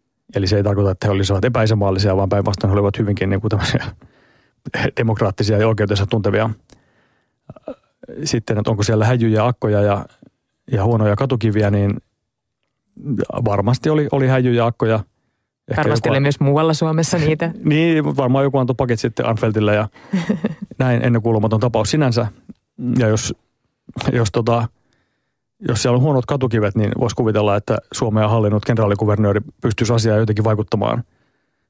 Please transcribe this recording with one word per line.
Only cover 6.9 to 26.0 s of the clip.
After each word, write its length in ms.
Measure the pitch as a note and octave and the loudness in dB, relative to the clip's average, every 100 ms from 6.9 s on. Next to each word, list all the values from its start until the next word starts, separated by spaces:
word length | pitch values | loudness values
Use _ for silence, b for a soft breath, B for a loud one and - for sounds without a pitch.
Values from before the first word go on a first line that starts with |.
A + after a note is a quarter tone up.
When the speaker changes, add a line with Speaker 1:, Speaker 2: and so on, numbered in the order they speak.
| B B B B B - - - B3+ _ _ - - | B B B B B -20 -20 -18 -20 _ _ -20 -10
Speaker 1:
Sitten, 340 | D#3 B2 - G#2+ | -4 -4 -2 -2
että 120 | G#2+ | -2
onko 120 | G#2 | -2
siellä 220 | G#2 A2 | 0 2
häjyjä, 420 | G#2+ B2+ A2+ A2 A#2 | 2 2 2 2 0
akkoja 340 | A#2+ A2 G#2 | 0 0 2
ja, 260 | G#2 G2 - _ - _ _ _ - | 2 0 -6 _ -20 _ _ _ -4
ja 120 | A#2 | 0
huonoja 320 | G2+ A#2 G#2+ G2+ | 2 2 2 2
katukiviä, 540 | C3+ B2 A2 G#2 G#2 | 0 0 2 2 2
niin 260 | G#2 G2+ G2+ - _ _ _ _ _ _ _ _ - D3 A2+ - - | 2 0 -2 -10 _ _ _ _ _ _ _ _ -14 -8 -6 -4 -4
varmasti 460 | A2+ G2+ G2+ B2+ D#3 | -2 0 0 0 0
oli, 180 | D#3 C#3+ | 0 0
oli 160 | C#3 C3 | 0 2
häjyjä, 380 | C3 B2+ A#2+ A#2 | 2 2 2 0
akkoja. 340 | - A2+ A2 G2 _ _ _ _ _ - | -2 -2 -2 -4 _ _ _ _ _ -6
Ehkä 140 | A2+ | -2
Speaker 2:
Varmasti 260 | D3 A2+ A2+ | 0 0 0
Speaker 1:
joku 40 | |
Speaker 2:
oli 80 | C3+ | 0
myös 200 | C#3+ C#3+ | 0 2
muualla 340 | C#3 C#3+ D#3+ | 2 2 2
Suomessa 440 | D#3 D#3+ D#3+ D#3+ F3 | 2 0 0 0 0
niitä. 320 | D3+ D#3 E3 - | 0 0 -2 -2
Speaker 1:
<laughs> 40 | |
Niin, 400 | D#3 D3+ E3+ D#3 | 0 2 2 2
mutta 180 | D3 C#3 | 0 -2
varmaan 220 | B2+ C3+ | 0 2
joku 140 | C#3 C3+ | 2 0
antoi 160 | B2 | 0
pakit 260 | A#2+ B2+ A2+ | -2 -2 0
sitten 260 | A#2 - A#2 | -2 -2 -2
Anfeltille 480 | A2 A2+ G#2+ G#2 | 0 0 2 2
ja 140 | G#2 G#2+ B B F#3+ E3 | 0 -2 B B -6 -2
Speaker 2:
<laughs> 440 | F#3+ - D#3 - - | -4 -4 -8 -14 -4
Speaker 1:
näin 260 | C3 A#2+ | 0 2
ennenkuulumaton 560 | A#2+ A#2 A2+ G#2+ G#2+ A2 | 2 0 2 0 2 0
tapaus 300 | B2 A2+ G#2+ | 0 0 0
sinänsä. 360 | D#3 C3+ A#2 A2 - - - _ - B2 - | 0 2 0 -2 -8 -20 -20 _ -8 -2 0
Ja 100 | A2 | 2
jos, 260 | G#2+ - - _ _ _ _ - - - | 0 -2 -10 _ _ _ _ -18 -6 -2
jos 160 | B2 A2+ | 0 0
tota, 360 | A#2+ A2+ A#2 A#2 - _ _ _ _ _ _ _ _ G3 | 0 0 0 -2 -8 _ _ _ _ _ _ _ _ -4
jos 140 | A2 | -2
siellä 140 | B2+ | 0
on 60 | B2 | 2